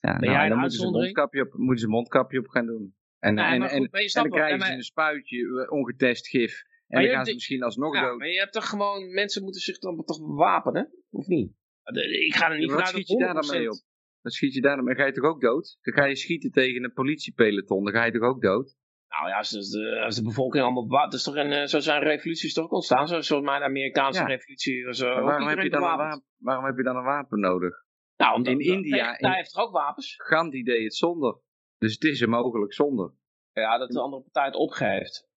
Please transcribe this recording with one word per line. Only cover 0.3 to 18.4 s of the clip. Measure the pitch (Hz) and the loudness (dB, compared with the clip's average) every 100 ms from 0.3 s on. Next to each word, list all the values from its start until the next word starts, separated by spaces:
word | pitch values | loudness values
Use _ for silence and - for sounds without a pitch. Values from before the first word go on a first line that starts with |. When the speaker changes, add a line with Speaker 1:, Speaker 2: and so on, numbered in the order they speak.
Speaker 2:
jij | 139 | 4
Speaker 1:
dan | - | 4
Speaker 2:
een | 226 | 4
Speaker 1:
moeten | 269 - | 2 0
ze | 185 | 0
Speaker 2:
uitzondering? | 175 185 196 | 0 0 0
Speaker 1:
mondkapje | 143 139 | 0 0
op, | 127 104 | -4 0
moeten | 123 123 | 0 2
ze | 110 | 2
mondkapje | 110 120 135 127 131 | 0 2 2 2 -4
op | 107 | -2
gaan | 123 117 | -2 -2
doen. | 113 98 _ _ _ | -6 -10 _ _ _
En, | 104 | 2
Speaker 2:
Nee, | 107 165 | 2 2
Speaker 1:
en, | 123 | 2
Speaker 2:
maar | 123 | 2
Speaker 1:
en, | 139 | 0
Speaker 2:
goed, | 131 | -2
maar | 196 | -2
je | 208 | -2
Speaker 1:
en | |
Speaker 2:
snapt | - 294 | 0 2
Speaker 1:
dan | 175 | 2
Speaker 2:
wel. | 151 | 0
Speaker 1:
krijgen | 185 | 0
Speaker 2:
Ja, | 190 | -2
Speaker 1:
ze | |
Speaker 2:
maar | 156 | -4
Speaker 1:
een | |
spuitje, | 117 - 156 147 - 120 110 127 131 | -6 0 0 -2 -8 -6 -4 -4 -2
eh, | |
ongetest | 151 120 131 127 117 - | -2 -2 2 2 2 -2
gif. | 131 113 - | 0 0 -4
En | - _ _ | -18 _ _
Speaker 2:
Maar | - | 2
Speaker 1:
dan | 220 | 4
Speaker 2:
je | 254 | 2
Speaker 1:
gaan | 220 | 0
ze | |
Speaker 2:
de-, | 247 | -4
Speaker 1:
misschien | - 135 | -4 -2
alsnog | 120 107 151 156 | -2 -2 -2 0
Speaker 2:
ja, | |
Speaker 1:
dood. | 131 120 | -2 -2
Speaker 2:
maar | 147 | -4
je | 180 | -2
hebt | 196 | -2
toch | 220 - | -2 -4
gewoon, | 208 202 202 185 | -2 -2 -2 -4
mensen | 190 202 202 | -4 -2 -4
moeten | 190 190 | -6 -8
zich | - 180 | -8 -6
dan | 185 170 165 | -8 -8 -6
toch | 160 151 | -8 -6
bewapenen, | 143 185 175 - 139 285 - _ | 2 4 4 0 -2 -4 -10 _
of | - - | -10 0
niet? | 170 104 _ _ _ | 0 0 _ _ _
De-, | - 123 - - 160 | -8 -4 -2 0 0
ik | 143 | 2
ga | 165 | 2
er | 156 | 2
niet | 160 | 0
Speaker 1:
Ja, | 147 | 0
maar | |
wat | 185 | 0
Speaker 2:
vanuit | 190 | -2
dat | 180 | -2
Speaker 1:
schiet | 220 | 0
je | - | 2
daar | |
dan | 330 147 | 0 -2
mee | 165 | -2
Speaker 2:
honderd | 117 | -4
procent | 104 | -6
Speaker 1:
op? | _ _ _ _ | _ _ _ _
Wat | 120 | -10
schiet | - 143 | -2 -2
je | 131 | 2
daar | 139 139 | 2 2
dan | 123 | -2
mee? | 127 | 0
Ga | 139 | 0
je | |
toch | 135 143 | 2 0
ook | 156 | 4
dood? | 120 135 - - | 2 2 -4 -8
Dan | - | -2
ga | - 139 | 2 2
je | 135 | 0
schieten | - 165 135 | -4 -4 0
tegen | - 127 123 | 2 2 0
een | 123 | -6
politiepeloton, | 131 135 151 - - 110 101 98 98 | -2 -2 -2 -6 2 4 4 0 0
dan | 101 | 2
ga | 107 117 | 2 2
je | |
toch | 110 | 2
ook | 120 131 | 0 2